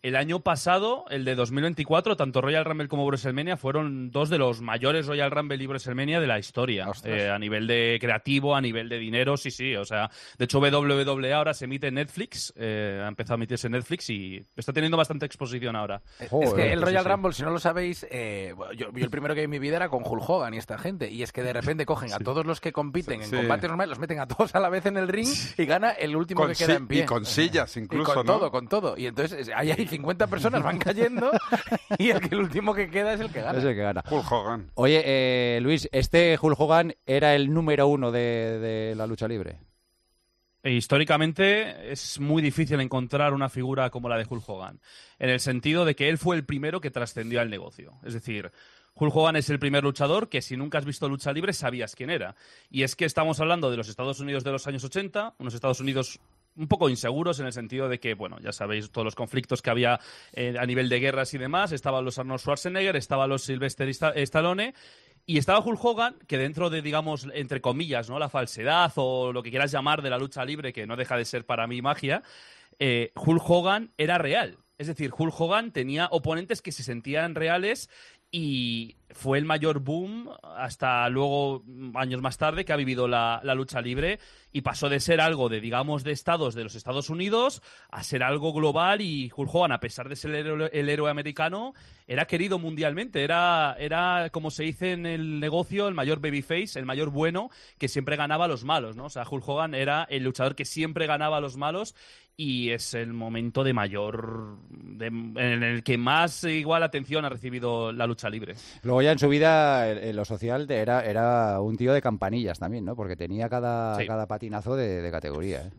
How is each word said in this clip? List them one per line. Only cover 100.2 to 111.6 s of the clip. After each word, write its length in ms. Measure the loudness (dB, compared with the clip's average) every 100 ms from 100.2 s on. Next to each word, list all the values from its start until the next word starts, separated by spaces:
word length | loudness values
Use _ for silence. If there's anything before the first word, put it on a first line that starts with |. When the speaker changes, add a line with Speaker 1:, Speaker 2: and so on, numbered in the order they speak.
Speaker 1:
luchador 300 | -2 0 -2 -2
que 100 | -8
siempre 420 | -4 -4 -2 0
ganaba 300 | 2 2 0
a 40 |
los 160 | -2 -4
malos 380 | -4 -4 -6 -12 -20 -20 _ -8
y 360 | -4 -2 0
es 240 | -2 -4 -6
el 180 | -6
momento 500 | -6 -6 -4 -2 0
de 100 | 2
mayor, 840 | 2 0 -2 -4 -4 -8 -8 -12 -16 -18
de, 360 | -18 -16 -10 -8
en 560 | -6 -8 -2 0 2
el 200 | 2 0
que 140 | 0 2
más, 440 | 4 4 2 0
igual, 380 | -2 -2 2 2
atención 420 | 2 -2 -2 -2 -2
ha 40 |
recibido 640 | -6 -8 -4 -2 0 -2
la 160 | 0 0
lucha 200 | 0 -4
libre. 260 | -6 -10 -12 -16 -8
Speaker 3:
Luego 200 | 2 6
ya 80 | 6
en 80 | 6
su 100 | 6
vida, 600 | 6 8 8 6 6 2
en, 80 | 0
en 160 | -2 -2
lo 100 | -4
social, 400 | -4 -2 -2 0
de, 100 | 0
era, 260 | 2 2 2
era 560 | 2 4 4 4 2